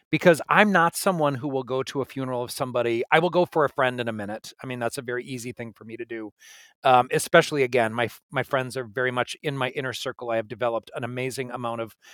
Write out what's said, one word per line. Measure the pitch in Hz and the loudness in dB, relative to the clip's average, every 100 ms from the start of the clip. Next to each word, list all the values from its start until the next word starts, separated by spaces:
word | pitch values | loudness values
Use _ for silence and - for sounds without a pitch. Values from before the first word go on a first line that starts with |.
| - | -4
because | 160 185 151 - | 4 6 6 4
I'm | 156 208 | 4 6
not | 190 170 - | 6 4 2
someone | 202 175 147 135 | 0 2 0 0
who | 147 | -4
will | 135 | -4
go | 123 131 | -2 -4
to | 131 139 | -4 -6
a | |
funeral | 123 135 131 123 | -6 -6 -6 -4
of | 120 | -6
somebody. | - 131 123 117 117 - | -6 -2 0 0 0 2
I | 156 | 4
will | 175 | 4
go | 175 180 | 2 2
for | 165 | 2
a | 139 | 0
friend | - 127 123 | 2 0 0
in | 117 | -4
a | |
minute. | 110 101 110 - - | -4 -6 -10 -12 -14
I | 135 | -10
mean, | 123 | -6
that's | 117 - | -6 -6
a | |
very | 120 123 | -8 -8
easy | 120 127 117 | -6 -10 -10
thing | 113 117 | -12 -14
for | 104 | -16
me | 110 113 | -16 -14
to | |
do. | 117 117 107 _ - - - _ | -10 -10 -12 _ -20 -20 -20 _
Um, | 135 127 127 | 4 6 4
especially, | 160 - 170 - 147 | 0 4 4 4 2
again, | 127 123 113 | 2 2 2
my | 113 117 | 0 -2
f-, | - _ | -4 _
my | 131 | -6
friends | 123 135 127 127 | -2 -2 -2 -6
are | |
very | 120 101 127 | -8 -4 -2
much | 123 120 - | -2 -4 -4
in | 156 139 | -6 -4
my | 127 | -4
inner | 147 131 | -4 -8
circle. | 123 135 - 120 | -6 -8 -8 -4
I | 113 | -4
have | 107 | -4
developed | 117 120 113 - | -4 -2 -4 -6
an | 151 | -10
amazing | 120 123 131 127 123 | -8 -6 -6 -6 -10
amount | 123 120 131 | -8 -6 -6
of, | 113 _ - | -8 _ -20